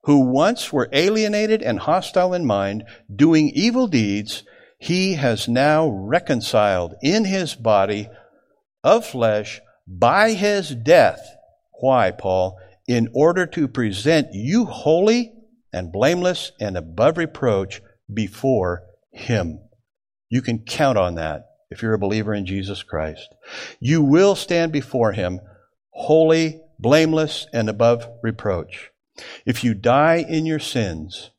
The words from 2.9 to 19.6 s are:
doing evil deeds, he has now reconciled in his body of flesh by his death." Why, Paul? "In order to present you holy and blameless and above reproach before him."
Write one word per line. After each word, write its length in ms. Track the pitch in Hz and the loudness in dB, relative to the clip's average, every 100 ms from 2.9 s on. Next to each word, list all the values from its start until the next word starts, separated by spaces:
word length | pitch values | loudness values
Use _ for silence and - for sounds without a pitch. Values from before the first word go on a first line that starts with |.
| - _ | -20 _
doing 380 | 101 151 160 151 | 2 4 6 2
evil 340 | - 220 240 247 | 2 0 0 0
deeds, 560 | 143 107 101 107 - - - _ _ | 0 0 -2 -4 -12 -16 -20 _ _
he 360 | - 175 190 175 | -4 -2 0 0
has 340 | 135 107 - | -2 -2 -2
now 400 | 120 143 151 160 | 2 2 2 0
reconciled 1040 | 98 101 160 - 127 - 113 104 92 87 - | -2 -2 -2 0 -4 0 2 4 2 -2 -4
in 240 | 139 208 202 | 0 0 0
his 280 | 190 160 | -2 -4
body 540 | 131 113 104 98 104 101 - _ _ _ _ _ _ | -4 2 2 2 -2 -8 -16 _ _ _ _ _ _
of 200 | 139 226 | 2 2
flesh 560 | 233 131 117 107 104 - _ _ - | 0 -2 0 0 -4 -16 _ _ -20
by 460 | 92 120 175 220 | 0 2 4 2
his 360 | 208 208 202 160 | 2 0 0 -4
death." 500 | 123 113 170 107 - - - _ _ _ - | -6 4 6 6 2 -18 -20 _ _ _ -4
Why, 320 | 131 131 95 | 2 4 2
Paul? 460 | - 98 92 92 98 - _ - | 0 -2 0 0 -4 -20 _ -2
"In 220 | 123 113 | 0 0
order 340 | 127 156 180 175 | 2 2 2 -2
to 200 | - 139 | -4 -4
present 600 | 120 113 98 123 160 - | -2 -4 -2 0 0 0
you 340 | 98 113 214 220 | -6 -2 -2 -2
holy 680 | - 151 160 208 240 226 - _ _ _ | -4 0 2 4 0 -2 -12 _ _ _
and 180 | - 90 | -10 -8
blameless 600 | 95 131 175 180 175 - _ | 0 0 2 -2 -2 -10 _
and 160 | 107 90 | -8 -6
above 400 | 80 85 131 165 | -10 0 0 2
reproach 640 | 160 - 127 101 95 - _ _ - | -6 -2 0 0 -2 -12 _ _ -10
before 680 | 104 104 - 135 123 90 87 - _ _ | -6 -6 -4 0 0 0 -4 -10 _ _
him." 480 | - - 113 85 76 | -16 -4 -2 -2 -8